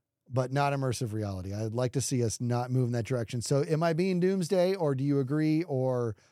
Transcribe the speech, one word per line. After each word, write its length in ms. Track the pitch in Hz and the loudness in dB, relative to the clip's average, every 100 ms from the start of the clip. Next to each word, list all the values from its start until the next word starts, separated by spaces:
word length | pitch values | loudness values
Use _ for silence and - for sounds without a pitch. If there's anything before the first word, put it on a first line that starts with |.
| _ _ - | _ _ -6
but 240 | 131 127 | -2 0
not 200 | 139 143 | 0 0
immersive 400 | 139 131 113 117 | 0 -2 -2 -4
reality. 420 | 107 104 95 92 | -4 -4 -6 -6
I'd 180 | 101 110 | -4 -4
like 180 | 113 127 | 0 0
to 80 | 139 | 0
see 240 | - 127 | -2 0
us 160 | 113 - | 0 0
not 320 | 120 120 123 | -2 -2 0
move 140 | 127 123 | 0 0
in 60 | |
that 120 | 120 104 | 0 -2
direction. 340 | 127 110 123 | -4 -4 -6
So 220 | - 139 | 0 0
am 200 | 160 156 | 2 2
I 80 | 165 | 2
being 260 | 160 190 180 | 2 0 2
doomsday, 560 | 185 196 160 190 180 | 2 0 0 2 2
or 220 | 196 151 131 | 2 0 0
do 80 | |
you 160 | 143 139 | 2 2
agree, 420 | 127 151 156 156 | 2 2 2 2
or, 540 | 170 131 131 123 117 - _ | 0 0 0 0 -2 -4 _